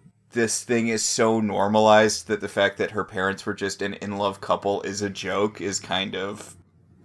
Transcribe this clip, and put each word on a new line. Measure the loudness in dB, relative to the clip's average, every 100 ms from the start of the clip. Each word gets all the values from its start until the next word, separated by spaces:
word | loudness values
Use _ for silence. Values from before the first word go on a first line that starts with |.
| -20 _ _
this | -2 0 -2 -2
thing | 0 0
is | -2
so | -2 2 2 2
normalized | 0 0 2 6 8 8 6 2 -4
that | -4
the | -2
fact | 0 2 2
that | -4
her | -4 -6
parents | -2 -2 -2 -6
were |
just | -4 -6 -4
an | -6
in-love | -6 -8 -2 -4 -2
couple | -2 0 0 -2
is | -4 -6
a | -6
joke | -6 -4 -2 -2 -2
is | -6 -6
kind | -4 -4 -4
of | -6 -8 -10 -16 -20 _ _ _ _